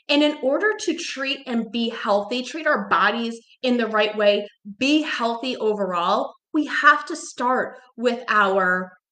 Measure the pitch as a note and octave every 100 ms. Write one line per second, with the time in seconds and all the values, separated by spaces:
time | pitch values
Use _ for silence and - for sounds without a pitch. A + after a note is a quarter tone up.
0 | - C#4+ D4 D4 B3+ D4+ G#4+ G#4 - -
1 | - C4 C4+ C#4 C4 A#3 - A#3 A3+ -
2 | A#3 G3+ G3+ B3 B3 E4 D#4 B3+ G3+ E3+
3 | G3 A#3 A#3 A#3 - - B3+ A#3+ G#3+ G#3+
4 | G#3+ G#3+ G#3 G#3 G#3+ - G#3 G3 C4 D4+
5 | D4+ - A#3 A#3 C4 A#3+ G#3+ G3+ F#3 F3
6 | F3 A3 C#4 - _ D#4 C#4+ - C#4+ D4+
7 | - D#4+ - - B3 B3+ - - - -
8 | A#3+ A#3 - G#3+ G3 G3 F#3 F#3 F#3 -
9 | _